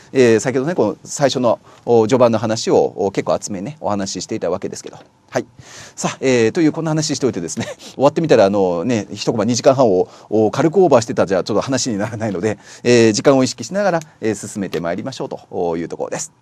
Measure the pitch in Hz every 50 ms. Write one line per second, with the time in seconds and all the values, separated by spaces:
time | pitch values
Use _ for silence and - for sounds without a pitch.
0 | - _ - 135 127 117 113 107 - 135 123 131 131 160 185 - 117 104 - -
1 | - 95 - - 147 131 - 131 127 113 101 - _ - - - _ - 120 117
2 | 110 107 131 120 123 117 113 104 117 110 110 117 - 196 151 98 71 64 - -
3 | 101 98 - 147 - - 82 90 - - 101 90 98 135 151 - - 95 104 98
4 | 98 101 - 92 - - 113 107 - 85 87 92 - 80 - - - - - -
5 | - _ _ _ _ _ - 127 - - _ - - - - - - - - -
6 | - 165 - - - 135 127 120 113 113 107 185 160 151 151 160 160 160 156 160
7 | 151 - 147 - 147 123 95 98 85 80 - 113 117 - - - - - - -
8 | 127 147 156 180 165 151 147 113 98 98 101 101 95 90 87 85 85 123 123 107
9 | 98 - - 101 - - 117 110 101 117 123 110 - 139 131 131 131 110 92 92
10 | 90 - - - - - - 110 110 104 - 135 143 165 156 202 185 160 135 117
11 | 110 - 117 - 98 82 95 90 80 - 110 95 85 127 135 123 - 127 110 95
12 | 101 - - 101 110 110 95 85 92 110 101 - - - - - - 117 123 120
13 | 117 113 101 127 - 147 139 131 131 123 - - 113 - 185 196 208 190 170 165
14 | 156 - _ _ - 110 104 - - 104 - 104 95 90 - 80 85 85 90 101
15 | 120 131 127 - 151 127 - - - _ - 98 87 85 82 85 82 76 - -
16 | - - - 160 - - _ _